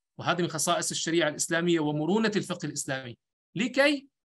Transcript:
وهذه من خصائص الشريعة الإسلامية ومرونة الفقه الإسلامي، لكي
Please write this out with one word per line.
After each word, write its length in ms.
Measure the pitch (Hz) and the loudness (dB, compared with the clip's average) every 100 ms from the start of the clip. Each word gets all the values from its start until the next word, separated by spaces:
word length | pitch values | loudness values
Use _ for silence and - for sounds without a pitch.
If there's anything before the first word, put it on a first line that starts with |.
| _ - | _ -6
وهذه 220 | 139 175 | -2 0
من 60 | 165 | 0
خصائص 440 | 156 175 165 160 | 0 0 0 0
الشريعة 380 | 151 165 170 151 | -4 0 2 0
الإسلامية 500 | 147 - 165 175 165 | 0 -2 0 2 2
ومرونة 520 | 147 151 156 214 220 202 | 2 0 2 2 2 0
الفقه 300 | 147 170 147 | -2 -6 -6
الإسلامي، 520 | - 151 131 123 110 _ _ _ 165 | -6 -6 -6 -8 -16 _ _ _ -4
لكي 520 | 247 262 285 285 - _ _ | 0 4 2 2 -6 _ _